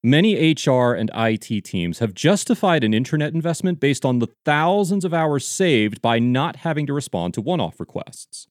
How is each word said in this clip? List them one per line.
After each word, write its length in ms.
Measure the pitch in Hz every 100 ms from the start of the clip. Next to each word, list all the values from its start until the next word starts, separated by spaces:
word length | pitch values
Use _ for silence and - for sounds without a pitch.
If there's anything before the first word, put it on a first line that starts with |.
Many 360 | 120 147 214 170
H 300 | 160 156 139
R 240 | 127 123
and 180 | 107 110
I 240 | - 113
T 240 | 110 - 107
teams 400 | - 95 85 -
have 140 | 113
justified 720 | 90 151 196 - 233 196 160
an 80 | 113
intranet 400 | 107 131 156 151
investment 480 | 165 165 165 185 170
based 240 | 139 135
on 140 | 135 123
the 100 | 117 _
thousands 580 | - 147 165 202 185 202
of 100 | 180
hours 320 | 165 160 143
saved 560 | - - 185 123 107 110
by 180 | 113 117
not 380 | 120 127 117 -
having 280 | 165 151
to 80 | 143
respond 400 | 143 - 92 87
to 80 | 98
one-off 380 | 113 180 85 -
requests. 680 | 85 - - - - - -